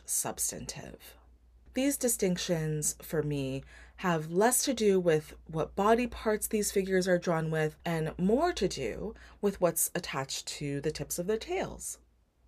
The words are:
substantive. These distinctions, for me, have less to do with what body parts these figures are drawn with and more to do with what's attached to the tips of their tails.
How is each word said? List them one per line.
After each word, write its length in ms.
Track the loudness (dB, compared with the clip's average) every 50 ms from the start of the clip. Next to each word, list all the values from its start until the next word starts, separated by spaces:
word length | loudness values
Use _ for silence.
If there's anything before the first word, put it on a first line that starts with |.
| -4
substantive. 1120 | -4 -2 -2 -2 -2 -4 -4 -4 -4 -4 -6 -10 -10 -12 -12 -12 -16 -16 -18 -20 -20 -20 -20 -20 -20 -20 _ _ _ -20 -20 -16 -6 -2
These 240 | 0 2 2 2 2
distinctions, 960 | 2 0 2 2 2 0 0 0 0 0 0 0 0 0 -2 -2 -2 -4 -4 -6
for 200 | -8 -4 -2 0
me, 440 | 0 0 0 -2 -2 -2 -4 -6 -8 -10 -18 -20 -20 -20 -10 -4
have 340 | 0 2 2 0 0 0
less 320 | 2 4 4 4 4 2 2
to 100 | 0 0
do 240 | 2 4 4 4 4
with 360 | 6 4 4 4 2 -2 -14 -20 -14
what 300 | -6 -4 -4 -4 -2 0
body 320 | 2 4 4 6 4 2 0
parts 400 | -4 -4 -2 0 0 0 0 0
these 240 | 0 0 0 0
figures 340 | 0 0 0 2 2 2 4
are 140 | 4 4 4
drawn 320 | 4 2 0 2 2 0
with 240 | 0 0 0 0 -2 -4 -4
and 340 | -2 -2 0 -2 -2 -2 0
more 360 | 2 2 4 4 2 2 0
to 160 | 0 -2 -2
do 440 | -2 -2 -6 -6 -6 -6 -8 -10 -10 -12 -18 -20 -8 -2
with 180 | -2 -2 0 2
what's 320 | 2 2 2 2 -2 -2 -2
attached 540 | -4 -6 -4 -4 -4 -4 -4 -6 -8 -8 -10
to 320 | -8 -6 -6 -4 -4 -2
the 120 | -2 -4
tips 280 | -4 -4 -6 -6 -6 -6
of 80 | -2 -2
their 80 | -2
tails. 640 | -4 -4 -4 -4 -4 -4 -6 -8 -10 -10 -12 -12 -14 _ _ _ _ _ _ _ _ _